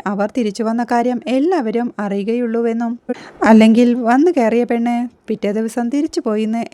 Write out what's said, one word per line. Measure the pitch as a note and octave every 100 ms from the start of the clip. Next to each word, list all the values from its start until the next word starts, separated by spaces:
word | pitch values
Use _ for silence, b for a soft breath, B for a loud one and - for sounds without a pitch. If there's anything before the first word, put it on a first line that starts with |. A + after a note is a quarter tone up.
| -
അവർ | G3+ G#3 C4
തിരിച്ചു | G#3+ G3+
വന്ന | A3 A#3 A#3+
കാര്യം | A#3+ A#3+ A#3+ -
എല്ലാവരും | C4 D4+ F#4 A3+ A#3 A#3+ -
അറിയുകയുള്ളൂവെന്നും | G#3 G3 G3+ A#3+ A#3+ A3+ A#3 A3+ A#3 A#3 - B3+ B -
അല്ലെങ്കിൽ | - A3 A3 A3+ A#3+
വന്നു | A#3+ A3+ B3+ E4+
കയറിയ | D4+ A3 A3+
പെണ്ണ് | A#3+ A#3+ A#3 A#3+ A#3+ - -
പിറ്റേ | G#3+ G3+
ദിവസം | G#3 A3+ B3 A#3+
തിരിച്ചു | C#4+ D#4 -
പോയിന്ന് | C4 G#3+ A3 A3+ A#3